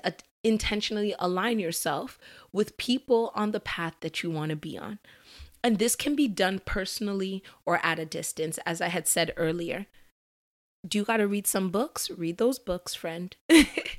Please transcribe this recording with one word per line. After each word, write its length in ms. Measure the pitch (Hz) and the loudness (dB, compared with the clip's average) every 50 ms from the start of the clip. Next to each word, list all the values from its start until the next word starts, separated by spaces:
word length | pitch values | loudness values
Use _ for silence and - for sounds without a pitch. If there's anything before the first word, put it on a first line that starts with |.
| - | -2
uh, 60 | - - - - _ _ _ | -4 -4 -4 -10 _ _ _
intentionally 720 | - 226 220 214 - - 214 208 208 - 220 208 208 208 185 - | 2 2 2 2 2 0 -2 -2 -2 -2 -2 -2 0 -2 -2 0
align 400 | - 180 180 185 196 233 240 220 | 0 0 0 0 0 2 2 0
yourself 580 | 185 160 170 - - 165 143 139 - 131 - - - - - - - - - | 0 0 -2 -2 -2 -2 -2 -2 -4 -6 -12 -18 -20 -20 -20 -20 -20 -4 -2
with 240 | 190 208 - - - | 0 0 0 -2 -4
people 560 | - - 247 262 - - 247 226 233 - - | -2 0 0 0 2 4 4 4 4 2 0
on 160 | - 208 214 | -2 0 0
the 80 | 214 208 | 0 -2
path 360 | - - - - 170 165 - _ | -4 -6 -4 -4 -4 -4 -6 _
that 240 | - 160 - - - | -10 -8 -6 -4 -4
you 60 | 170 | -4
want 200 | 165 156 151 156 | -2 -2 -2 -2
to 40 | 156 | -4
be 220 | 151 - 156 - 92 | -4 -6 -8 -10 -10
on. 220 | - - 208 - - - - - - - - - - - - _ | -10 -10 -12 -14 -16 -20 -20 -20 -20 -20 -20 -20 -20 -20 -10 _
And 180 | - 247 220 180 | 0 2 2 4
this 180 | 220 240 - - | 4 2 2 0
can 180 | - 294 294 | 0 0 2
be 140 | 277 294 240 | 2 2 2
done 320 | 190 - 190 185 196 190 - | 2 2 2 2 0 -2 -4
personally 800 | - - 208 190 - - - 214 202 202 196 190 190 190 190 - - - - _ | -4 -2 -2 -2 -4 -4 -4 -4 -2 -2 -2 -2 -4 -4 -8 -10 -14 -20 -8 _
or 180 | - 175 - - | 0 0 2 2
at 160 | 165 160 160 | 0 0 -2
a 60 | 160 | -4
distance, 520 | 156 - 156 160 - - - 160 160 160 - | -6 -6 -6 -6 -6 -4 -4 -4 -4 -4 -4
as 200 | - 175 170 170 | -4 -4 -2 -2
I 80 | 175 170 | -2 0
had 180 | 175 175 160 | 0 0 0
said 280 | - - 175 165 - - | 0 2 2 2 0 0
earlier. 520 | - 170 160 165 175 170 - - - 202 - _ - - - _ _ _ _ _ _ _ _ _ _ _ _ _ _ - 180 | 0 0 0 0 -2 -4 -4 -6 -6 -8 -10 _ -20 -20 -20 _ _ _ _ _ _ _ _ _ _ _ _ _ _ -10 -4
Do 120 | - 208 | -2 0
you 40 | 202 | 0
gotta 240 | - 226 220 208 202 | 2 2 2 2 2
read 200 | 202 208 196 - | 2 0 0 0
some 240 | - 202 190 190 | 0 0 0 2
books? 380 | 175 202 254 - - - - - | 2 0 0 -2 -2 -6 -8 -6
Read 280 | 180 - 170 165 170 - | -6 -4 -4 -4 0 2
those 220 | 214 254 269 262 | 2 2 2 0
books, 360 | - - 180 180 - - - | -4 -6 -6 -6 -6 -8 -10
friend. 400 | - - 170 160 170 180 185 - - | -8 -8 -8 -6 -6 -8 -10 -12 -10
<laughs> 80 | _ - | _ 8
Do 160 | 320 320 - - - - - - - | 10 10 10 8 2 -4 -6 -6 -8